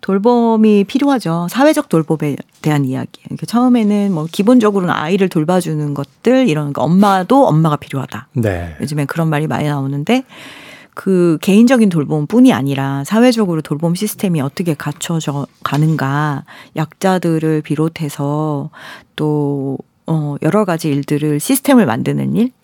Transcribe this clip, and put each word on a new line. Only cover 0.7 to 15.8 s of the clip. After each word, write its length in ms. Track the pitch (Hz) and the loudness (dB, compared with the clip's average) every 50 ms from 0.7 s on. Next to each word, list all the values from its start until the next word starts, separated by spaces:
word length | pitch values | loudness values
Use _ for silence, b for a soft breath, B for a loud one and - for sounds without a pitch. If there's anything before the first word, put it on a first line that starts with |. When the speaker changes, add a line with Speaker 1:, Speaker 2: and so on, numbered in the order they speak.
| 214 202 202 | 4 4 2
Speaker 1:
필요하죠. 640 | 196 - 262 277 285 277 247 - 170 165 170 175 175 | 0 0 0 0 2 0 0 0 -2 -4 -2 -4 -4
사회적 400 | - 226 277 302 311 302 285 _ | -2 2 2 4 4 2 -2 _
돌봄에 480 | - 165 156 147 160 151 - 147 135 - - _ _ _ | 0 0 2 0 -2 -2 -2 -4 -6 -6 -10 _ _ _
대한 240 | - 151 151 147 143 | -2 0 0 2 0
이야기. 360 | 127 127 131 120 - _ - _ | 0 -2 -6 -8 -10 _ -18 _
그러니까 220 | - - 143 - | -14 -12 -12 -10
처음에는 680 | - - 233 247 254 247 247 220 202 208 208 202 202 190 | -4 -2 0 2 4 2 2 2 2 0 0 0 0 -2
뭐 140 | 156 151 165 | -2 -4 -6
기본적으로는 640 | - - 196 214 254 254 214 208 202 196 180 175 135 | -4 0 2 4 4 6 4 4 2 0 0 0 -2
아이를 340 | - 135 156 185 202 196 185 | -2 -2 0 0 0 0 0
돌봐주는 680 | - 180 151 151 180 185 170 160 160 151 151 147 143 | 0 -2 0 2 0 0 0 -2 -4 -4 -4 -4 -4
것들, 540 | 139 139 - _ _ _ 220 247 262 262 233 | -6 -8 -10 _ _ _ 2 2 2 2 2
이런 240 | 151 151 151 143 | 0 -2 -2 -6
거, 100 | 143 - 123 | -4 -2 0
엄마도 600 | 143 165 190 202 208 196 190 185 175 262 277 277 | 2 4 4 4 4 4 2 2 2 4 4 4
엄마가 300 | - 147 156 160 156 151 | 4 4 4 4 2 0
필요하다. 520 | 143 - - - 139 127 - - 104 - _ _ | 0 -4 -8 -8 -8 -8 -8 -10 -14 -16 _ _
Speaker 2:
네. 440 | 135 110 104 95 87 87 85 80 - | -2 -2 0 -2 -2 -6 -10 -10 -8
Speaker 1:
요즘엔 260 | - 139 151 147 143 139 | -8 -6 -4 -4 -4 -4
그런 220 | - 165 170 160 | -4 -4 -2 0
말이 180 | 151 143 151 156 | 0 -2 -2 -2
많이 200 | 135 135 147 151 | -2 -2 -2 -2
나오는데, 560 | 147 143 135 135 139 143 147 - 233 254 262 B B B B B B B B B B B B B _ | -2 -2 -4 -4 -4 -6 -2 0 0 -2 -2 B B B B B B B B B B B B B _
그 440 | - - 196 190 180 175 175 165 160 | -10 -2 0 2 2 2 2 0 0
개인적인 480 | - - 185 208 233 240 269 247 220 202 | 0 2 4 6 6 6 6 4 4 2
돌봄뿐이 640 | 170 165 143 - - 151 147 147 202 233 247 262 190 | 2 0 -2 0 -2 -2 -2 0 2 6 6 6 6
아니라 500 | 107 131 139 139 135 135 139 139 139 139 | 4 0 -2 -2 -2 -2 -4 -4 -4 -4
사회적으로 560 | - 196 220 240 254 247 226 220 185 170 160 | -2 2 4 4 4 4 2 0 -2 -2 -4
돌봄 340 | 151 - 156 143 160 170 170 | -4 -4 -6 -2 -2 -2 -2
시스템이 440 | 180 208 214 - - - 196 175 156 | -2 -4 -6 -6 -4 -2 -2 0 0
어떻게 320 | 131 139 - - 190 170 151 | -2 -4 -4 -4 -4 -4 -4
갖춰져 720 | - - 147 143 - - - 170 165 156 - 139 143 143 - _ _ - | -4 -4 -8 -8 -8 -8 -6 -4 -4 -4 -4 -6 -6 -8 -10 _ _ -8
가는가, 840 | - - 143 | -4 0 0